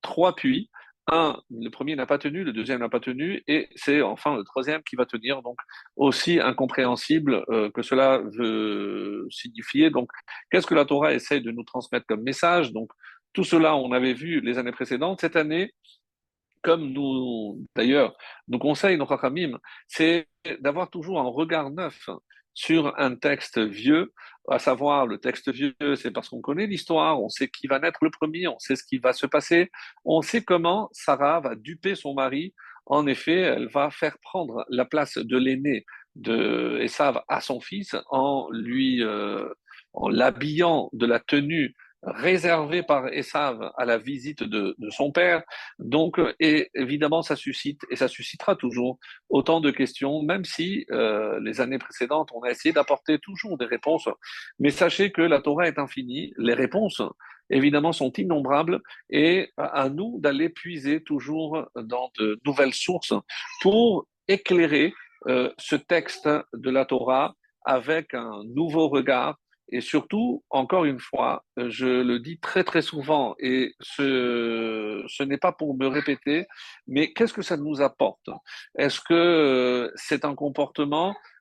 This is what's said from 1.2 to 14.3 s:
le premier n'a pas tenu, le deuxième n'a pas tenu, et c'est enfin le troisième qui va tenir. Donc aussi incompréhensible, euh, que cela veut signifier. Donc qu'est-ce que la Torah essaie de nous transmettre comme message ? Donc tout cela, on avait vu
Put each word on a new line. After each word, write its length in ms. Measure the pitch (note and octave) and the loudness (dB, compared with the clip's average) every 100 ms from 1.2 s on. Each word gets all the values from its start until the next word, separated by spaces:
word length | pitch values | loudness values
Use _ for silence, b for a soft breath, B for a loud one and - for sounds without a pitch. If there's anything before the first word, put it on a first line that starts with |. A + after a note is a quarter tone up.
| D#3 - - | 2 -2 -10
le 180 | A2+ A#2 | -12 -10
premier 260 | - C#3 D3 | -8 -6 -4
n'a 120 | B2 | 0
pas 100 | C#3+ | 0
tenu, 260 | D3 E3 | -2 -4
le 100 | E3+ | -4
deuxième 260 | A2 G#2+ B2+ | -4 -4 -4
n'a 100 | A#2 | -2
pas 100 | A#2+ | -2
tenu, 440 | B2+ B2 E3 G3+ - | -4 -4 -4 -4 -2
et 220 | D3+ - - | -2 -2 -4
c'est 260 | - D3 | 2 2
enfin 340 | G#2+ G#2+ D3+ B2+ | 2 0 -2 -2
le 60 | |
troisième 400 | G2+ C3 C3+ D#3 | -4 -4 -4 -4
qui 120 | - B2+ | -4 -2
va 100 | B2 | -2
tenir. 340 | A2+ A#2+ C3+ | -4 -4 -6
Donc 160 | A#2+ B2 B B B - | -6 -12 B B B 0
aussi 440 | C#3 B2+ - E3+ | 2 2 2 4
incompréhensible, 1040 | B2+ B2 C3 - B2 A#2+ - D#3+ C#3+ A2+ - | 2 2 0 0 0 0 2 2 4 0 2
euh, 220 | A2+ G#2 | 0 0
que 100 | A#2+ | -2
cela 380 | A#2 C3 C3+ C3 | 0 4 6 4
veut 1080 | G#2+ G#2+ A2+ A2 G#2+ G2+ G2+ G2+ G2+ G#2 G2 | 0 -4 -2 0 -2 -2 -4 -6 -6 -8 -10
signifier. 580 | - A#2+ A2+ - C#3 D#3 | -12 -14 -12 -2 4 4
Donc 200 | C3+ B2 B B B B | 4 -2 B B B B
qu'est-ce 160 | F3+ F3 | 0 4
que 80 | D#3+ | 4
la 100 | C#3 | 4
Torah 300 | C#3+ D3+ B2+ | 4 2 0
essaie 260 | - C#3+ | 0 -2
de 80 | A#2 | -2
nous 140 | A#2 | -8
transmettre 420 | A#2 B2+ - B2 - | -8 -10 -6 -6 -4
comme 140 | G#2+ | -4
message ? 520 | A#2+ C3 E3+ F3 C3+ | -4 0 4 4 2
Donc 180 | G#2+ A2+ - B B B | -2 -10 -14 B B B
tout 100 | - | -4
cela, 320 | F#3 E3+ D#3 D3+ | 2 6 6 4
on 160 | B2+ | 2
avait 220 | B2 B2+ | 2 2
vu 260 | B2 D#3+ | 0 -2